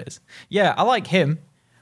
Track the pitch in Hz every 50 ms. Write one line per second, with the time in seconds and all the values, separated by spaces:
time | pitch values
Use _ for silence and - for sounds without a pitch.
0 | - - - - _ _ - - - _ - 202 196 160 - - 180 233 254 220
1 | - - 175 190 156 139 156 - - _ _ _ _ _ _ _